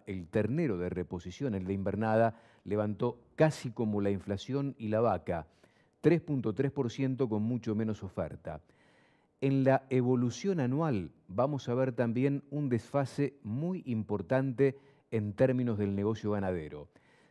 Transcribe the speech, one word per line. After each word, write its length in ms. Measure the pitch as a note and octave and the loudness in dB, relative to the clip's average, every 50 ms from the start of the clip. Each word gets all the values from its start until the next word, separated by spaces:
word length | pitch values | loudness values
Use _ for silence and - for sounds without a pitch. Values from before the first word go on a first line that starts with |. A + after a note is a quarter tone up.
| _ - | _ -10
el 180 | G2 F#2 F2 D#2+ | -10 -10 -6 -2
ternero 520 | - A2 G#2 G#2 B2+ E3 E3+ C3+ G2 F2 | 0 0 2 2 0 0 0 0 0 -2
de 100 | F2+ F2 | -2 -2
reposición, 640 | E2+ F2+ E2+ - F#2 F2+ - F2+ F2+ - C#3 C3 G#2 | -2 -4 -4 -4 -6 -8 -8 -8 -8 -6 -4 -4 -2
el 120 | F#2+ F#2 | -2 -2
de 80 | F#2 G2 | -2 -2
invernada, 600 | G2 F#2+ G2 G2 G2+ A2+ A2 A2 A2 A2+ A2+ A2+ - - - - _ - | -2 -2 -2 -2 0 0 2 4 4 4 4 2 -2 -12 -20 -20 _ -8
levantó 560 | - G2+ G#2+ G#2 G#2 G#2 - B2+ A#2+ - - - _ _ | -4 -2 0 0 -2 -2 -2 -2 -2 -4 -6 -12 _ _
casi 340 | - D#3 D#3 D3+ - - B2+ | 4 4 4 4 0 -6 -6
como 320 | A2 - A#2 G#2+ G#2 G#2 | -4 -2 -2 0 0 0
la 80 | G2+ G2+ | 2 0
inflación 640 | G2+ F#2 F2 G2 G2+ G2 - - B2+ C#3 C#3 C#3 B2 - | 0 0 -2 -4 -6 -6 -4 -4 -4 -2 -2 -4 -6 -6
y 80 | A2 G#2+ | -4 -2
la 140 | G#2+ A2 | 2 2
vaca, 440 | A#2+ A2+ F#2+ E2+ - - F2 E2 D2+ - _ _ _ _ _ _ _ _ _ _ | 4 4 2 0 -2 -2 -4 -4 -6 -8 _ _ _ _ _ _ _ _ _ _
tres 180 | - D3+ F3 E3 | 4 4 4 4
punto 340 | - - D3 C3 G#2+ A2+ G2 | 2 0 -2 -2 0 -2 0
tres 160 | - B2+ C3+ | 0 -2 -2
por 220 | - C#3 B2+ A#2 | 0 -2 -2 -2
ciento 380 | - - C3+ C3 C3+ A#2+ C#3 A2+ | -2 -2 -2 -2 0 0 0 0
con 140 | G#2+ G#2 G#2+ | 0 0 0
mucho 320 | A2+ B2+ A#2+ - A2+ G#2+ | 0 -2 -2 -2 -2 -2
menos 280 | G#2+ A2+ A2 G#2 - F#2+ | 0 0 -2 -2 -4 -8
oferta. 560 | F2 - - E2+ D2+ E2 - - E2+ D#2+ D#2 - _ _ _ _ _ _ _ _ _ _ _ _ _ _ _ | -8 -6 -6 -6 -6 -8 -10 -10 -10 -12 -12 -12 _ _ _ _ _ _ _ _ _ _ _ _ _ _ _
En 240 | - C#3 C#3 C3+ C3 | 0 2 2 4 6
la 220 | C3+ C3+ C3 - - | 6 6 4 4 2
evolución 720 | C3 B2+ B2 B2 B2+ B2 B2 A#2+ A#2 - - G3 F#3+ E3 | 0 2 4 4 4 2 2 0 -2 -2 -2 -2 0 0
anual 520 | B2+ A#2+ C3 D3 E3 D#3+ B2 G2 E2+ C#2 - _ _ - | 0 0 0 0 0 0 0 0 -2 -4 -8 _ _ -6
vamos 400 | F#2 G#2+ B2 C#3+ D3 C3 - B2+ | -2 0 0 0 0 -2 -4 -2
a 60 | A#2+ | 0
ver 180 | B2+ C3 C3 A#2+ | 0 0 0 0
también 500 | A#2+ A#2+ A#2 A2 B2 C3 C#3 C#3+ C#3 - - | 0 0 0 0 2 0 0 0 -2 -4 -6
un 160 | - D3 D3 C3+ | -6 -4 -2 0
desfase 680 | B2 A2+ - - - C#3+ C#3 - - - C#3+ - - - | 0 -2 -2 0 0 0 0 0 -2 -2 -2 -2 -4 -6
muy 420 | - G2+ G#2+ C3 D#3 F3+ F#3+ F3+ - | -8 -6 -6 -4 -4 -4 -4 -6 -4
importante 920 | C3 A#2 A2 G2+ - G#2 G2 F#2 - C3 C3 C3+ C3+ B2 A2+ C#3 C3+ C3 - - - - _ _ _ | -4 -4 -2 -2 -2 -4 -4 -2 0 0 2 2 0 2 2 2 2 2 0 -8 -20 -20 _ _ _
en 200 | - A2 G#2 G#2 | -2 -2 -2 -2
términos 460 | F#2 - C3 B2+ B2+ B2+ B2 A#2+ A2 G2+ | 2 4 4 4 4 2 0 0 0 0
del 180 | G#2+ G2+ G2 | 0 0 0
negocio 360 | G2 G2+ G#2+ A2+ G#2+ - G#2 | 0 0 0 0 -2 -2 -2
ganadero. 580 | G#2 G2+ G2 F#2+ F#2 E2+ D#2 D2+ D2 D2 D2 - _ _ _ _ _ _ _ _ | -2 0 0 -2 -2 -4 -6 -8 -10 -12 -14 -16 _ _ _ _ _ _ _ _